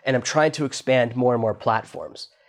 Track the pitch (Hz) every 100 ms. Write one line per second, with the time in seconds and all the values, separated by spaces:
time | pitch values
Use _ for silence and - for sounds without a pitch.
0 | - 127 - 156 156 147 139 - - 131
1 | 117 120 127 120 113 101 120 110 - -
2 | 78 - - _